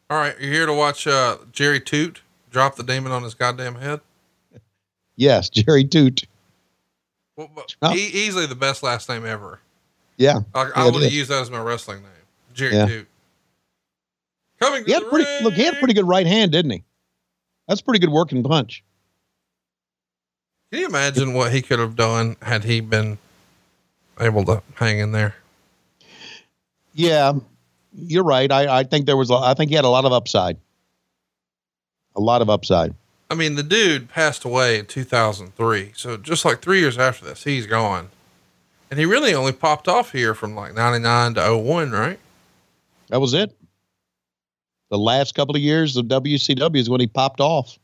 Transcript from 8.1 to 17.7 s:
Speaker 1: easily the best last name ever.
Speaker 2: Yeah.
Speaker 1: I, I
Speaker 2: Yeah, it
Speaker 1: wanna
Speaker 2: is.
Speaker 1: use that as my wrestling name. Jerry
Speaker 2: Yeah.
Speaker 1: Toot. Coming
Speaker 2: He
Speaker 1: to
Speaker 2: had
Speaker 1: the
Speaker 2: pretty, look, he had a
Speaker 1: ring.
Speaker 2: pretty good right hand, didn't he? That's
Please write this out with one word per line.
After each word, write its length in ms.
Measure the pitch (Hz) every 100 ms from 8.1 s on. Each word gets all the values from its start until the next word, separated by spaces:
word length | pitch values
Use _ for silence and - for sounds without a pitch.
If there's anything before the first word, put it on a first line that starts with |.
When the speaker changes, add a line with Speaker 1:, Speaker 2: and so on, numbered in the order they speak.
Speaker 1:
easily 340 | 190 214 185 151
the 80 |
best 280 | 127 135 131
last 260 | 135 117 -
name 160 | 113
ever. 360 | 113 107 98 - _ _ _ _ _ -
Speaker 2:
Yeah. 220 | 135 135 104
Speaker 1:
I, 80 | 127
I 20 |
Speaker 2:
Yeah, 240 | 131 151 123
it 40 |
Speaker 1:
wanna 140 | 131 143
Speaker 2:
is. 80 |
Speaker 1:
use 140 | 147 131
that 120 | 135
as 80 | 120
my 100 | 120
wrestling 420 | 113 117 - 98
name. 80 | 98 85 _ _ _
Jerry 200 | 123 131
Speaker 2:
Yeah. 120 | 107 104
Speaker 1:
Toot. 220 | 113 104 _ _ _ _ _ _ _ _ _ _ _ _ _ _ _
Coming 200 | 262 277
Speaker 2:
He 20 | 214
Speaker 1:
to 80 |
Speaker 2:
had 80 | 311
Speaker 1:
the 40 | -
Speaker 2:
pretty, 340 | 302 285 285
look, 100 | 220
he 80 | 175
had 120 | 311
a 20 | 285
Speaker 1:
ring. 40 |
Speaker 2:
pretty 140 | 262
good 140 | 208 180
right 180 | 185 170
hand, 240 | 214 196
didn't 200 | 156 156
he? 120 | 92 - _ _ _ _ _ _ _
That's 140 | -